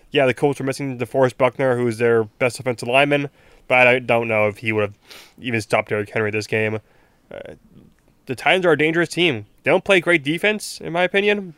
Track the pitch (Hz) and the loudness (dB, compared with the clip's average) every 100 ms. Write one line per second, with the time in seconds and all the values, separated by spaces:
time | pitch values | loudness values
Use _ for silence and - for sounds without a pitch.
0 | _ 143 131 120 147 139 135 135 139 123 | _ 0 2 2 -2 -2 -6 -6 -6 -6
1 | 120 135 127 - 127 - 131 120 123 110 | -4 0 0 2 -2 0 0 0 0 0
2 | 120 117 107 - 127 - 123 117 120 131 | 2 2 0 -2 -4 -2 -6 -6 0 2
3 | 143 143 139 _ _ _ - 127 123 127 | 2 0 -2 _ _ _ 0 4 6 4
4 | 120 117 117 110 107 104 113 107 104 - | 2 0 0 0 0 -2 -4 -2 -2 -6
5 | - - - - 127 117 - 107 - 107 | -20 -20 -20 -14 -6 -4 -2 -2 -2 -4
6 | 104 110 107 107 104 113 110 107 - _ | -4 -4 -4 -4 -4 -2 -2 -4 -10 _
7 | _ _ - - - - _ - - _ | _ _ -20 -18 -16 -20 _ -20 -20 _
8 | _ _ - 123 147 185 180 143 151 165 | _ _ -12 -4 0 2 4 2 2 0
9 | 165 160 175 113 101 _ 131 180 - 190 | -2 0 0 -2 -8 _ 0 0 2 2
10 | 170 170 139 170 208 214 - - 156 170 | 2 0 0 -2 -2 -2 -6 -12 -8 -4
11 | 180 196 208 208 185 | -2 0 0 -2 -4